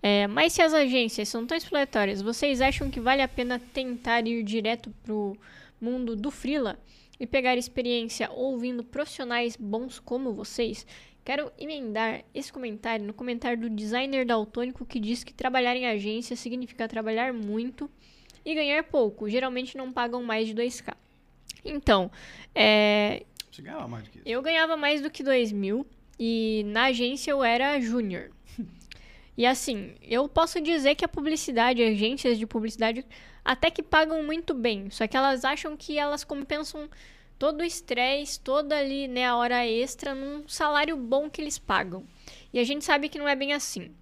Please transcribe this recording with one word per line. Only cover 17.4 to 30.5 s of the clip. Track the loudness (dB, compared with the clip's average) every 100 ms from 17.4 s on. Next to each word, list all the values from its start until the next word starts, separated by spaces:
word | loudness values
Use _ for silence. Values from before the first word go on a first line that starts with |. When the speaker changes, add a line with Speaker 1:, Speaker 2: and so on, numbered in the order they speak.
| -4 -4 -4 -8 -12 _ _ -20 -20 -16 -4
Speaker 1:
e |
ganhar | -2 2 0
pouco. | 2 2 2 0 -2
Geralmente | 0 0 -4 -6 -8
não | -8
pagam | -4 -2 -2
mais | -2 -2 0
de |
dois | 0 -2 -4
K. | -12 -14 _ _ _ _ -20 -14 -8
Então, | -2 6 6 4 -6 -20 -18 -8
é, | 4 6 8 6 6 2 -2 -10 -16 -16
Speaker 2:
Você | -14
ganhava | -12 -10 -10
mais | -10 -12
do |
que | -14
isso? | -4
Speaker 1:
eu | -2
ganhava | 2 4 4 4
mais | 2 2
do | 0
que | -4
dois | 2 4 4
mil | 0 0 -2 -4 -12 -20 -4
e | 0 2 2 0 0
na | 2 2
agência | 2 0 -2 0
eu | 2
era | 4 4 4 2
júnior. | 0 0 -2 -4 -10 -18 -18 -12
<laughs> | -12 -12 -20 -20 -20 -20 -16 2
E | 4
assim, | 4 0 -4 -6 -16
eu | -2 0 2
posso | 2 2